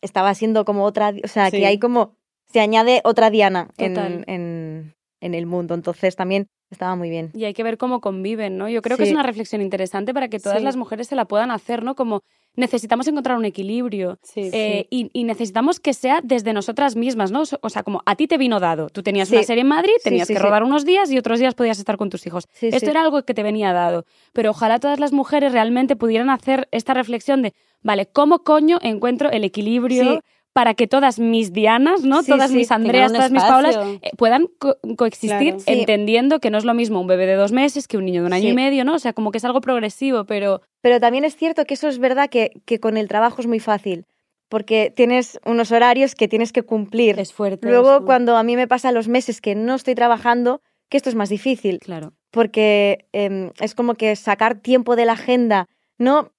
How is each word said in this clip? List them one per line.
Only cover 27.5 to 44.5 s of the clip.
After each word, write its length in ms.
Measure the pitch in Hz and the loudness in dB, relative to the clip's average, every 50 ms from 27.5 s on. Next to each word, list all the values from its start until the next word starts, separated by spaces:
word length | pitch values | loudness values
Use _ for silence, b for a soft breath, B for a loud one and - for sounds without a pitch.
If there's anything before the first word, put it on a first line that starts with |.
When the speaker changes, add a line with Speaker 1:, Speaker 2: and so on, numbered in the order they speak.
| - _ _ _ _ _ | -6 _ _ _ _ _
Speaker 3:
Vale, 240 | _ 214 208 202 - | _ -2 -2 -2 -2
¿cómo 340 | _ _ 285 285 294 330 330 _ | _ _ 2 4 4 4 2 _
coño 340 | - 302 311 311 311 339 349 | 4 4 4 6 4 2 2
encuentro 480 | - 233 220 202 233 247 254 247 294 294 | 0 -4 -4 -2 -2 -2 -2 0 0 0
el 120 | - 220 | 0 0
equilibrio 640 | 208 190 - 208 208 208 233 247 240 254 254 247 254 254 294 | -2 -2 -4 -4 -4 0 0 0 0 0 2 2 2 2 2
Speaker 1:
Sí. 40 | 320 _ _ _ _ _ _ | 0 _ _ _ _ _ _
Speaker 3:
para 220 | _ 262 240 233 214 | _ 2 2 2 4
que 120 | - 233 | 2 0
todas 320 | 202 - 269 277 262 226 226 | 2 2 4 4 2 2 2
mis 360 | 233 226 226 226 226 190 170 | 0 0 2 0 0 -2 -2
Dianas, 480 | 208 214 220 226 240 269 311 370 392 | 2 2 4 4 4 4 4 4 2
¿no? 200 | 269 269 269 311 | 2 2 2 2
Speaker 1:
Sí, 80 | 320 269 | 4 4
Speaker 3:
Todas 180 | 285 269 269 269 | 4 4 4 4
Speaker 1:
sí. 60 | 262 247 | 2 2
Speaker 3:
mis 100 | 240 226 | 2 2
Speaker 2:
Tengan 140 | 240 220 | 2 2
Speaker 3:
Andreas, 280 | 226 226 240 254 262 247 | 2 2 4 4 4 4
Speaker 2:
un 60 | 226 | 4
Speaker 3:
todas 140 | 233 262 262 | 2 2 2
mis 100 | 254 262 | 4 4
Speaker 2:
espacio. 300 | 185 214 254 262 277 311 | 4 6 6 6 6 4
Speaker 3:
Paulas, 260 | 240 214 202 202 202 196 | 2 0 -2 -4 -8 -8
eh, 80 | - - - - | -10 -12 -2 0
puedan 300 | 240 226 240 277 330 359 _ _ | 2 4 4 2 2 0 _ _
co-, 180 | - 277 269 _ - 220 226 - | -2 -2 -2 _ -4 -10 -4 -2
coexistir 560 | 240 220 - - - 214 208 202 247 320 381 | -2 -2 -2 -4 -4 -4 -2 0 0 0 -2
Speaker 2:
Claro. 60 | 392 | -2
Speaker 1:
Sí. 120 | - - | -2 0
Speaker 3:
entendiendo 680 | - 247 233 - 214 208 208 208 226 233 247 277 311 302 | 0 0 2 0 0 0 0 0 0 2 2 2 0 0
que 100 | - 233 | 0 -2
no 80 | 208 214 | -2 0
es 80 | 214 | -2
lo 80 | 240 233 | 0 0
mismo 260 | 233 233 220 220 185 | 0 -2 -2 -2 -4
un 60 | 180 | 0
bebé 180 | 185 185 180 185 | 0 0 2 2
de 120 | 185 190 | 2 2
dos 160 | 190 196 202 | 2 2 2
meses 360 | 226 254 277 294 - 294 - _ | 2 2 0 0 -2 -4 -8 _
que 80 | - | -6
un 80 | 208 190 | -4 -4
niño 160 | 185 180 175 | -2 -2 -2
de 60 | 175 | -2
un 80 | 175 180 | 0 0
año 80 | 185 | 0
Speaker 1:
Sí. 60 | 202 226 | 0 2
Speaker 3:
y 40 | 240 | 2
medio, 300 | 247 262 269 277 269 247 | 2 0 0 0 0 0
¿no? 120 | 269 320 | 0 -2
O 20 | 311 | -2
sea, 160 | - 247 220 | -4 -4 -4
como 160 | - 220 214 | -4 -6 -4
que 80 | 202 226 | -4 -4
es 60 | 208 | -4
algo 160 | 247 247 269 | -2 -2 -2
progresivo, 640 | 247 254 254 240 214 214 - - 269 269 262 226 202 | -2 -2 -4 -2 -4 -6 -8 -6 -4 -2 -2 -2 -2
pero 340 | 202 214 202 196 202 190 180 _ _ _ _ | -4 -4 -2 -2 -2 -2 -4 _ _ _ _
Speaker 1:
Pero 180 | - 240 247 240 | 2 2 4 4
también 240 | 240 233 240 262 285 | 4 2 2 2 -2
es 120 | 311 294 | -2 -2
cierto 280 | _ 320 330 330 320 294 | _ -4 -2 0 0 -2
que 80 | - | -2
eso 160 | 277 262 294 302 | -2 -4 -2 -4
es 100 | 269 247 | -2 0
verdad 300 | 247 254 254 262 277 277 | 0 0 2 2 0 0
que, 320 | - 240 220 - _ - _ | 2 0 0 0 _ -10 _
que 140 | - 233 220 | -4 -4 -2
con 180 | 220 226 214 220 | -2 -2 -2 -2
el 100 | 214 196 | -4 -2
trabajo 320 | - 208 226 240 233 - | 0 2 2 0 0 -2
es 60 | 240 | -4
muy 140 | 233 233 226 | -2 -2 -2
fácil, 440 | 220 - 214 202 - 202 180 170 185 _ _ _ _ _ _ _ _ _ | 0 -2 -4 -2 -2 -6 -8 -8 -10 _ _ _ _ _ _ _ _ _